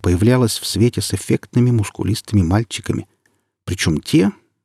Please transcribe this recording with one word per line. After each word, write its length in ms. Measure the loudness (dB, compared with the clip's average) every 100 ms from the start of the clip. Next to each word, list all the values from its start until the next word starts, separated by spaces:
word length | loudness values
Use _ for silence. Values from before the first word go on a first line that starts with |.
появлялась 580 | -2 2 2 2 0 -2
в 80 | -4
свете 340 | 0 0 0
с 140 | -4
эффектными 560 | -4 -2 -4 -2 0 2
мускулистыми 720 | 2 -2 -4 -4 -4 0 0
мальчиками. 680 | 2 0 -2 -6 -6 -6 -8 _ _ _ _ _
Причем 360 | -8 -4 -2 -2
те, 320 | 0 2 2 -2 _ _